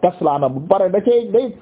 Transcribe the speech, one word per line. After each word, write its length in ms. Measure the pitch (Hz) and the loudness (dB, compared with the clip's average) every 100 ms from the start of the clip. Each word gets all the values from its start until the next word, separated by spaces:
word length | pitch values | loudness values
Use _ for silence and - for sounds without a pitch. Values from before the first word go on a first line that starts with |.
kaslaana, 480 | 175 180 156 143 139 | -2 0 -2 0 -2
bu 120 | 135 151 | -2 0
pare 220 | 190 185 | 0 2
da 100 | 196 | 0
cay, 280 | 208 240 220 | 0 0 0
day 240 | 220 262 - | -2 -2 -4